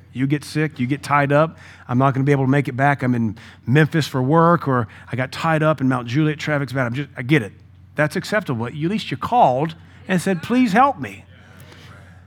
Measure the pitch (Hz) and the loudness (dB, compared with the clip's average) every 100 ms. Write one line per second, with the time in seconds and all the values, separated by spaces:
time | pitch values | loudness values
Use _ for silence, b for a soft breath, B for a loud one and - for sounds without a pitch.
0 | - 120 135 147 - 151 156 - 123 139 | -14 -4 -2 -2 -4 -4 -4 -2 -4 -4
1 | - 143 139 143 160 - B B B 123 | 0 2 4 2 2 -2 B B B 2
2 | 135 135 135 139 131 139 143 123 139 139 | 2 2 2 2 2 0 0 0 0 0
3 | 127 123 113 98 B B - 143 151 165 | 0 0 -2 -4 B B 0 4 4 2
4 | 135 135 127 160 165 170 139 127 110 B | -2 -2 2 4 4 2 0 -2 -2 B
5 | B 120 131 - 165 160 156 156 131 131 | B -6 -6 -4 -2 0 0 0 0 -2
6 | 120 131 151 151 - 147 139 135 123 123 | -2 0 0 -2 -4 -4 -4 -4 -4 -4
7 | 143 - 123 151 101 87 - - - - | -8 -8 0 2 0 -12 -20 -20 -14 -2
8 | 151 190 - 214 190 120 120 151 160 208 | -2 -2 -4 -4 -2 -4 -6 -4 -4 -4
9 | - 127 - 247 175 127 160 - B B | -6 -8 -2 2 4 2 -2 -6 B B
10 | - 185 190 180 - 247 247 196 277 220 | -4 -2 0 -4 0 2 2 4 2 0
11 | 113 98 - B B B B B B B | -8 -12 -20 B B B B B B B
12 | B B | B B